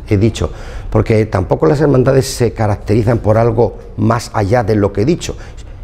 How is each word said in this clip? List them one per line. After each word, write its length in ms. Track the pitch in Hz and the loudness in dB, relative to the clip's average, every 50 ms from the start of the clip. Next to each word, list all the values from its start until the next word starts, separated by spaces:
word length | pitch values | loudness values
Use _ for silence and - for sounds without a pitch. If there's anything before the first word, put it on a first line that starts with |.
| - | -4
he 100 | - 107 | -2 2
dicho, 340 | 98 107 110 - - 90 - - - - - - - - - | 2 2 2 0 0 -4 -4 -6 -8 -12 -12 -10 -10 -6 -2
porque 360 | - 110 101 - 110 107 110 | 0 0 2 4 2 2 2
tampoco 400 | 110 - 95 92 - 139 123 160 | 2 0 -2 0 0 0 2 2
las 160 | 156 151 139 | 2 2 4
hermandades 460 | 156 147 135 127 123 131 135 135 127 | 2 4 4 4 4 4 2 2 0
se 260 | - - - 120 107 - | 0 -2 -2 -2 0 0
caracterizan 680 | - 110 101 87 - - - 104 123 107 123 123 - | 0 -2 -2 -2 -2 -2 0 0 2 2 2 0 0
por 180 | - 101 107 | 2 2 2
algo 380 | 113 117 120 107 117 117 101 - - - - - | 2 2 2 2 2 0 0 -2 -6 -14 -12 -6
más 340 | - 107 110 117 120 - - - | -2 0 0 0 0 -4 -4 -4
allá 300 | 113 104 90 117 123 117 | -2 0 0 0 0 2
de 120 | - 110 | 2 2
lo 180 | 104 101 104 104 | 2 2 2 0
que 80 | 101 | 0
he 40 | 107 | 0
dicho. 300 | 147 180 - - - - - - - - - - - - - | 0 0 -2 -4 -8 -10 -10 -14 -16 -16 -16 -16 -16 -16 -14